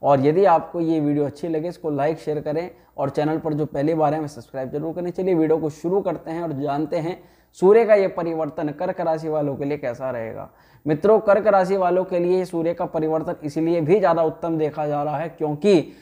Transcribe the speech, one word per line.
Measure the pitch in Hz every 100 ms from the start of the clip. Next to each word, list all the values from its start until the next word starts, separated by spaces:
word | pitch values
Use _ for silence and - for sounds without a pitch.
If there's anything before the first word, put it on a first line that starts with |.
और | 135 139
यदि | 143 165 196
आपको | 165 165 175
ये | 160 160
वीडियो | 147 147 143
अच्छी | - 175
लगे | 156 170
इसको | 170 160
लाइक | 143 147 160
शेयर | - 151
करें | 151 151 180 - _ -
और | 139
चैनल | 143 151 156
पर | 160
जो | 151 151
पहली | 139 147
बार | 165 147
है | 156
हमें | 147
सब्सक्राइब | 120 - 135 131
जरूर | 147 160
करें। | 180 175
चलिए | 175 180 170
वीडियो | 156 160
को | 156
शुरू | 147 170 196
करते | 190 151 -
हैं | 165
और | 170
जानते | 139 143 143 151 175
हैं | 165 185 - _ _
सूर्य | - 185 220 233
का | 208
ये | 190
परिवर्तन | - 170 160 151 - 147
कर्क | 147 185 185
राशि | 165 160 160
वालों | 156 143 135
के | 143
लिए | 147
कैसा | 131 120 131
रहेगा। | 120 113 101 98 _ _ _ 147
मित्रों, | 151 - 220
कर्क | 208 202 214
राशि | 196 180 196
वालों | 180 185
के | 185 180
लिए | 175 185 175
सूर्य | 170 160
का | 170 175
परिवर्तन | 165 156 160 156 165
इसलिए | 151 160 165 170
भी | 151 214
ज़्यादा | 175 165
उत्तम | 160 156 170 160
देखा | 151 151 151
जा | 147
रहा | 147 143
है | 165
क्योंकि | - 151 147 202 175 - -